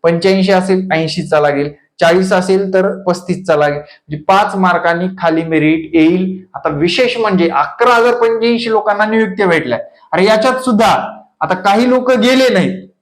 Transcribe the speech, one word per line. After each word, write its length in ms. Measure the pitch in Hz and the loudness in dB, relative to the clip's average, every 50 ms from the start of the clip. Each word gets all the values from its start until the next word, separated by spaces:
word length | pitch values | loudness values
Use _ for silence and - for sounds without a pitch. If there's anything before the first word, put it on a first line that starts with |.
| - | 2
पंच्याऐंशी 480 | 165 170 170 175 190 190 190 185 190 | 0 0 2 2 2 2 2 2 2
असेल, 380 | 196 185 185 190 190 185 185 190 175 | 2 0 2 0 -2 -2 0 -2 -2
ऐंशीचा 460 | 160 165 156 - 180 156 151 160 151 | -2 -2 -4 -4 -6 -4 0 0 2
लागेल, 320 | 147 147 143 139 143 147 147 _ _ _ _ _ | 2 2 0 -2 -4 -6 -8 _ _ _ _ _
चाळीस 340 | 175 165 170 185 190 185 208 | 2 2 4 2 2 2 0
असेल 400 | 185 185 190 190 190 196 190 190 | 0 0 0 0 0 0 0 0
तर 300 | 185 190 196 190 - - 180 | 0 0 0 -4 -4 -4 -4
पस्तीसचा 480 | 175 175 - - 175 - - - 160 | -4 -4 -4 -6 -8 -6 -2 0 0
लागेल, 220 | 147 147 147 143 143 | 2 2 0 -2 -4
म्हणजे 400 | 147 - - _ _ _ 147 151 | -10 -14 -20 _ _ _ -12 -8
पाच 380 | 151 - 190 196 214 214 - | -2 0 2 2 2 0 -2
मार्कांनी 500 | 196 185 180 175 170 - 170 170 175 180 185 190 - | -2 0 0 0 0 0 -2 -2 -2 -4 -6 -6 -4
खाली 260 | 175 165 160 165 165 | -2 -2 0 0 -2
मेरिट 460 | 160 160 156 147 156 160 160 160 156 - | 0 -2 0 2 2 0 -2 -4 -2 0
येईल. 520 | 165 160 165 175 185 190 185 185 - - _ _ | 2 2 4 2 0 -2 -4 -6 -10 -14 _ _
आता 160 | 143 - 160 | -8 -6 -6
विशेष 480 | 151 143 156 180 180 - 254 240 - 233 | -4 -2 -2 -2 0 0 0 -2 0 -2
म्हणजे 320 | 226 214 196 185 170 165 | -2 0 0 0 0 0
अकरा 440 | - 139 143 - - - 240 247 240 | 0 0 -2 -2 0 0 2 2 4
हजार 200 | 233 233 240 240 | 4 4 2 2
पंच्याऐंशी 560 | 240 233 226 226 226 226 233 240 233 233 226 | 2 0 0 0 0 0 0 0 0 -2 -2
लोकांना 360 | 220 226 - 214 208 202 214 | -2 0 0 0 0 0 0
नियुक्त्या 420 | 214 220 226 220 202 185 185 202 185 | 0 2 0 0 0 0 -2 0 2
भेटल्या. 320 | 170 151 123 120 117 - - - _ _ _ _ | 2 0 0 -2 -6 -6 -6 -12 _ _ _ _
अरे 140 | - 170 185 | -2 0 2
याच्यात 280 | 214 220 214 - 254 240 | 4 2 2 2 0 -2
सुद्धा 680 | 254 - 254 233 202 226 196 156 - - - - - - _ _ _ | -2 -2 -2 0 2 2 2 2 0 -2 -8 -12 -16 -20 _ _ _
आता 140 | - - 185 | -4 -4 -4
काही 360 | 185 - 202 202 220 240 254 | -2 0 0 2 2 2 2
लोक 220 | 254 254 254 254 | 0 0 2 0
गेले 420 | 262 240 208 247 262 262 262 254 208 | 0 2 2 2 2 4 2 2 2
नाहीत 340 | 190 180 185 185 - - - _ _ | 2 0 0 -4 -8 -14 -20 _ _